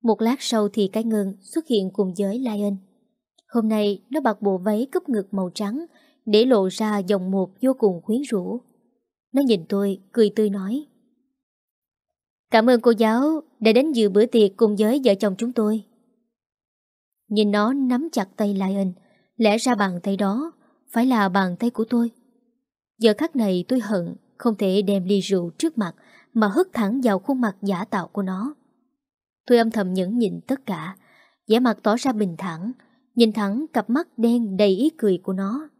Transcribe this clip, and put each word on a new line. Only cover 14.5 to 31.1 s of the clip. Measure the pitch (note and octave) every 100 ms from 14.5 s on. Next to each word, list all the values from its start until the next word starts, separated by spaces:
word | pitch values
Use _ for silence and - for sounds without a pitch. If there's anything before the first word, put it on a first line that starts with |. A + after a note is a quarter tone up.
| G3
cùng | A3 G#3
với | G#3+ C#4 C4
vợ | G3
chồng | G#3 F#3+
chúng | A#3
tôi." | B3 G#3+ A3 G3 _ _ _ _ _ _ _ _ _ _ _ _ _ _
Nhìn | G#3 G#3
nó | G#3 G#3
nắm | C#4 C4 B3 E4
chặt | C4+ F#3+ -
tay | G#3
Lion, | G3+ F#3+ G3 F#3+ F3+ _ _ _ _
lẽ | A3 G#3+
ra | C4 A#3+
bàn | G3 F3+
tay | G3 G3
đó | G3+ G#3+ D#4+ - _ _ _
phải | A#3 B3+
là | A#3+ G3
bàn | F#3 F#3+ F3+
tay | A#3
của | - A3
tôi. | A#3+ A#3 _ _ _ _ _ _ _ _ _
Giờ | A3 G#3
khắc | D#4+ C#4+
này | G#3+ F3+ F3+
tôi | B3+
hận | G#3+ G#3 F3 - _ _
không | A#3+ G#3+
thể | G3 F#3+
đem | G3 G3+ F3+
ly | G3+
rượu | F3+ F#3+ E3+ -
trước | D#4+ D#4+
mặt | F#3 - _ _ _
mà | A#3 G#3+
hất | G#3+ F#4+
thẳng | - G3+ B3
vào | B3 G3
khuôn | - C4+
mặt | A#3 -
giả | G3+ F#3 G#3
tạo | G#3 E3+
của | -
nó. | F#3+ F#3 A#3 D4+ _ _ _ _ _ _ _ _ -
Tôi | A#3+
âm | A3+
thầm | A3 F#3+
nhẫn | F#3 F3+ A#3
nhịn | A3 F3 -
tất | C4+ -
cả, | F3 D#3+ F#3+ _